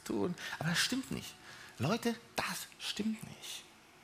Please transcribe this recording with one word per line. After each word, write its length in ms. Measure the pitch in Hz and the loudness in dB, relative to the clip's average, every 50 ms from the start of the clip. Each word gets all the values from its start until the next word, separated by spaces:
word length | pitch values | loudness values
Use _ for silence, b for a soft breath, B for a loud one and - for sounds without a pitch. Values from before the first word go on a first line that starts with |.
| - | -2
tun.“ 320 | - - - 196 185 175 B B B B B | 0 2 4 4 2 2 B B B B B
Aber 100 | 147 165 | 2 4
das 80 | 170 | 6
stimmt 340 | - - - 254 269 - - | 6 6 4 4 0 0 -2
nicht. 220 | - 60 - - - - B B B B B B B B | -2 -2 -2 -6 -10 -12 B B B B B B B B
Leute, 360 | 113 156 220 233 - 233 226 - - - - | 2 4 4 4 4 2 2 0 -4 -4 -2
das 320 | - - - 180 - - - - | 0 0 0 -2 -4 -6 -8 -10
stimmt 440 | - - - - - 208 220 220 - - | -6 -4 -4 0 0 2 0 0 0 -4
nicht. 400 | - - - - - - - - - - - - - - - | -12 -12 -10 -10 -8 -8 -10 -10 -14 -20 -20 -20 -20 -20 -20